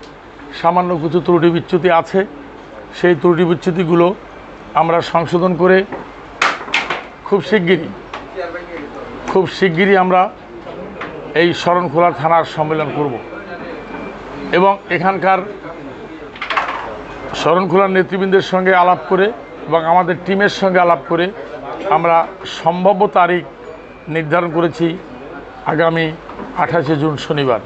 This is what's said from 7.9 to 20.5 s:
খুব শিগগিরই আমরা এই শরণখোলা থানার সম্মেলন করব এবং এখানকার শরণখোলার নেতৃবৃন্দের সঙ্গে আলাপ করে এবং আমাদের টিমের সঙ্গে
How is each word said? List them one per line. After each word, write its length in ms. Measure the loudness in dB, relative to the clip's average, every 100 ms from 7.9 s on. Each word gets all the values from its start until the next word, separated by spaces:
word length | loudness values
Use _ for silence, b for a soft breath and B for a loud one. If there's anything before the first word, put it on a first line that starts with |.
| -12 -14 -14 -12 -10 -10 -10 -12 -12 -12 -14 -14 -10 -2
খুব 200 | 0 0
শিগগিরই 500 | 0 0 2 4 4
আমরা 320 | 6 4 2 -2 -16 -16 -14 -14 -12 -12 -12 -12 -4 2
এই 180 | 2
শরণখোলা 580 | 2 0 0 0 2 2
থানার 320 | 2 2 2
সম্মেলন 480 | 2 -2 -2 -2 -2 -2
করব 220 | -4 -4 -10 -14 -14 -14 -12 -12 -12 -12 -12 -14 -14 -12 -2
এবং 260 | 2 4 2 -2
এখানকার 500 | -2 0 0 2 0 -2 -10 -14 -14 -14 -14 -16 -16 -16 -12 -6 -4 -6 -6 -10 -12 -14 -14 -10 -2
শরণখোলার 540 | 2 2 4 2 4
নেতৃবৃন্দের 520 | 2 0 0 2 2
সঙ্গে 340 | 2 0 4 4
আলাপ 240 | 6 2 2
করে 220 | 2 2 -2 -12 -14 0
এবং 180 | 0 4
আমাদের 300 | 4 4 0 0
টিমের 240 | 2
সঙ্গে 300 | 2